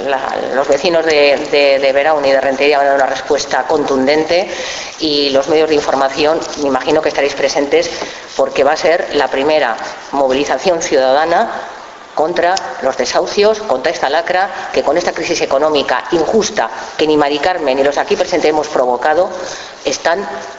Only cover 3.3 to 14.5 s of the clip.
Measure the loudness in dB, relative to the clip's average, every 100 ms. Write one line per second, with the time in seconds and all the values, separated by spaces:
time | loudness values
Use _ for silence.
3.3 | -2 0 -2 0 0 0 0 2 2 2
4.3 | 0 -2 -6 -8 -10 -12 -4 -2 0 2
5.3 | 0 2 2 4 2 0 0 0 0 0
6.3 | 0 -4 -4 -2 -2 0 0 0 0 -2
7.3 | 0 -2 0 0 0 0 -6 -10 -14 -8
8.3 | -2 -2 4 4 4 2 0 0 -2 0
9.3 | 0 2 2 0 -2 -8 -12 -6 0 2
10.3 | 2 0 0 0 0 0 2 4 4 2
11.3 | 2 0 -4 -10 -14 -18 -20 -8 -2 -2
12.3 | 0 0 0 -4 -6 -4 -2 -2 -2 0
13.3 | 2 2 2 -2 -2 -2 -2 -2 0 0
14.3 | 0 -2